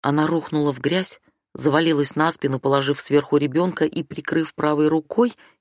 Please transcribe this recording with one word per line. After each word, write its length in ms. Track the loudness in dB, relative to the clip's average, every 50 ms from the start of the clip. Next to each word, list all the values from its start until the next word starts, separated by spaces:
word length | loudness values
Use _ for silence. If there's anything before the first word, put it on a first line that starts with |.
Она 260 | 0 0 0 2 0 0
рухнула 440 | 0 -2 -4 -4 -2 0 0 0
в 80 | -2 -2
грязь, 400 | -2 -2 -2 -2 -4 -4 -10 -14 _ _ _ _ _ _ _
завалилась 640 | -2 0 2 2 4 4 4 2 2 0 -2 0
на 160 | 0 0 0
спину, 280 | 0 -2 -2 -2 -2 0
положив 400 | 0 2 2 2 2 0 -2 -2
сверху 380 | -2 2 2 2 2 4 0 2
ребёнка 480 | 2 2 0 0 0 0 0 0 -2
и 180 | -2 -2 -4 -8
прикрыв 500 | _ -10 -12 -6 -2 -2 -2 -2 -2 -4
правой 340 | -2 -2 0 2 2 2 2
рукой 460 | 2 0 -2 _ 0 0 0 0 0 _ -20 -20 _ _